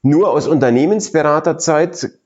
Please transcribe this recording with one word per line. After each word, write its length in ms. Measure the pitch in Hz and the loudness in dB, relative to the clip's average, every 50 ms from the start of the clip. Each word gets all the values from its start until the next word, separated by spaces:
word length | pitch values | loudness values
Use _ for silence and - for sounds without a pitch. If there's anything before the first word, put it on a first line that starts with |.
| - | 2
nur 260 | 135 147 160 202 185 | 2 2 2 2 2
aus 160 | 120 151 113 | 0 0 0
Unternehmensberaterzeit 1600 | 131 160 139 135 123 117 127 143 175 214 214 208 - - 160 151 151 147 156 156 170 156 160 - 165 156 151 170 175 175 - - - _ _ _ | 0 0 2 2 2 2 2 2 2 0 -2 -2 -2 -2 0 0 2 0 0 0 -2 -4 -2 -2 -2 0 0 0 -2 -4 -10 -12 -12 _ _ _